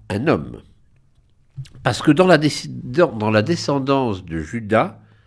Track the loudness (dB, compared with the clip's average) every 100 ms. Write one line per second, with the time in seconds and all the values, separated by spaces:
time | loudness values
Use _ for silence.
0 | -6 -4 0 0 -2 -14 -20 _ _ _
1 | _ _ _ _ _ -18 -18 -6 -4 -2
2 | 2 4 6 4 2 -2 -10 -12 -6 0
3 | 0 0 0 2 2 -2 -2 -2 0 0
4 | 0 -4 -6 -8 -6 -8 0 2 2 -4
5 | _ _